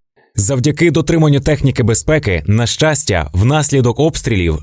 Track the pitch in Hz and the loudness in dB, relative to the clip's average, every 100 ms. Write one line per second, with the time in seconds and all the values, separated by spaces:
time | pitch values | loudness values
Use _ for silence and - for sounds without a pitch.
0 | _ _ _ - 101 135 147 147 170 160 | _ _ _ -4 -2 0 0 2 0 0
1 | 156 165 156 143 147 151 135 127 113 113 | 0 2 2 2 0 0 0 0 0 0
2 | - 156 - 85 73 107 117 - 156 147 | 0 0 0 -2 0 0 0 0 0 0
3 | - 92 73 92 113 151 147 139 120 113 | -2 -2 -2 0 2 2 0 0 0 0
4 | 156 - - 104 85 76 | 0 0 -2 0 0 -2